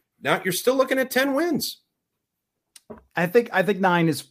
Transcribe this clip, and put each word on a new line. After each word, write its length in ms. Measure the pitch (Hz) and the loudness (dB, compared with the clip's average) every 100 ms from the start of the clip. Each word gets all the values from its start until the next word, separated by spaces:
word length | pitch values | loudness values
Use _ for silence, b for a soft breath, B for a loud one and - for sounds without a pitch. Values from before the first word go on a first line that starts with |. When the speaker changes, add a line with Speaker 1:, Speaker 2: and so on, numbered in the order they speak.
| _ _ | _ _
Speaker 1:
now 200 | 139 170 | -2 -2
you're 100 | 180 | -2
still 220 | 165 - 269 | -4 0 0
looking 240 | 262 262 | 0 0
at 100 | 254 | -2
ten 240 | 254 277 | 0 0
wins. 480 | 269 349 285 - - _ _ _ _ _ _ _ _ _ _ - - _ - | 0 0 -2 -6 -10 _ _ _ _ _ _ _ _ _ _ -20 -20 _ -4
Speaker 2:
I 100 | 175 | 0
think, 240 | 240 233 | 2 2
I 120 | 185 | 0
think 160 | 190 190 | 0 0
nine 280 | 190 175 165 | 2 2 2
is, 180 | 135 - | 0 -6